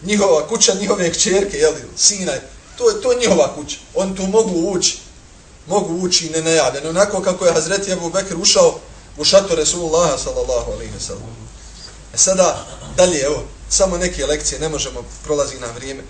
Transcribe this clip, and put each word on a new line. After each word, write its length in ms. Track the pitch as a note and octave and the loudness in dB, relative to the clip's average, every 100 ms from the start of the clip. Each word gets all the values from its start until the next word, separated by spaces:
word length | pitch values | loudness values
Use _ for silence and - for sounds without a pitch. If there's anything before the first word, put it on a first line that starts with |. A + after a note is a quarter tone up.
Njihova 440 | E3 G#3 G3 D#3 D3 | 0 2 4 4 2
kuća, 260 | A3+ - | 2 2
njihove 380 | F#3+ G3 G3+ E3+ | 2 0 0 0
kćerke, 460 | - G#3 F#3+ G3 C#3 | 0 2 2 2 2
jel, 160 | D3+ D3 - - | 2 0 -10 0
sina, 360 | - G3+ F3 C3+ - - - - | 0 2 -4 -6 -8 -20 -20 0
to 120 | A#3+ | 0
je, 120 | G3+ | 2
to 100 | B3+ | 0
je 80 | A#3+ | 2
njihova 360 | A3+ F3 C#3 D3+ | 4 4 2 0
kuća. 220 | D3 - - - | -10 -12 -8 -4
Oni 200 | F#3+ F#3+ | -2 -2
tu 120 | F#3+ | 2
mogu 440 | A3 A3+ F3 E3 | 2 2 0 0
ući, 260 | F3+ - - - - - - - - D3+ | 0 -2 -2 -14 -20 -20 -20 -20 -20 -2
mogu 260 | G3+ E3 E3+ | 0 0 -2
ući 320 | F#3 - E3 | 0 0 0
i 20 | |
nenajavljeno. 600 | D#3+ D#3+ D#3+ C3 C#3 D3+ | -2 2 4 2 0 -4
Onako 320 | E3+ G3+ F#3+ | 0 2 2
kako 240 | F#3+ F3+ F3+ | -2 2 2
je 80 | |
Hazreti 380 | D#3+ D#3 G3 G3 | 2 0 -2 -2
Ebu 180 | F#3 E3+ | -4 -2
Bekr 260 | F3 G3 E3+ | -4 -4 -2
ušao 420 | G3+ G3+ E3+ - - - - - | 2 6 4 4 -14 -20 -20 -4
u 60 | |
šator 340 | D3 F#3+ F#3+ D#3+ | 4 4 4 0
Resulullaha, 600 | D3+ F3 E3 D#3+ E3+ C3 | 0 -2 0 2 2 0
sallallahu 540 | C#3 B2+ A#2+ B2 A2+ | -4 -4 -2 -2 -2
alejhi 220 | G#2+ G#2+ | -8 -10
ve 60 | G#2 | -10
sellem. 240 | - G2+ A2 - - - - - - - - | -10 -10 -12 -16 -18 -20 -20 -20 -20 -20 -10
E 40 | - | 0
sada, 480 | - F#3 F3 - - - - C#3 | 2 4 2 2 -10 -14 -8 4
dalje, 240 | F3+ D#3+ | 4 4
evo, 220 | C3+ D3+ - - - | 0 -2 -6 -14 -4
samo 280 | - F#3+ F3 | 2 2 2
neke 280 | F3+ F3 C#3 | -2 -2 -2
lekcije, 340 | D3+ - F3 | -2 -2 -4
ne 100 | D#3 | -6
možemo, 340 | D3 C3+ A#2+ A2 - | -4 -6 -8 -14 -16
prolazi 360 | D3+ D3 C3 C3 | -4 -2 -2 -4
na 80 | A#2+ | -10
vrijeme. 360 | A#2 C3 C3+ C3 | -10 -10 -12 -14